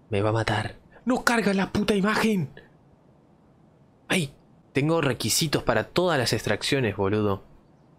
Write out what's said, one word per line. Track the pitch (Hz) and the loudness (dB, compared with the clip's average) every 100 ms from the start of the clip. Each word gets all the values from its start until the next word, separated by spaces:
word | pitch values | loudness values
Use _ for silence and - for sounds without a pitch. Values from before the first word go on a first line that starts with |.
| - | -6
Me | 101 | -2
va | 107 | 0
a | |
matar. | 113 - 107 - - - - | 0 0 -2 -4 -10 -20 -10
¡No | 233 262 | -4 -2
carga | - 233 202 | 0 2 2
la | 196 185 | 0 -2
puta | 214 202 | -2 0
imagen! | 208 202 208 220 196 143 - - - _ _ _ _ _ _ _ _ - _ _ _ - | 2 2 2 0 0 -2 -8 -20 -20 _ _ _ _ _ _ _ _ -20 _ _ _ -4
¡Ay! | 185 139 - - - _ | -2 -2 -8 -20 -20 _
Tengo | 139 151 165 | 0 2 2
requisitos | 139 117 - - 160 127 | 0 0 -2 0 0 0
para | - 107 | 0 0
todas | - - 180 147 | 0 0 0 2
las | 113 | 0
extracciones, | 110 - 101 - 139 113 95 | -2 -2 -2 -2 0 0 0
boludo. | 98 107 104 98 - - - - - | 0 2 0 -2 -8 -20 -20 -20 -20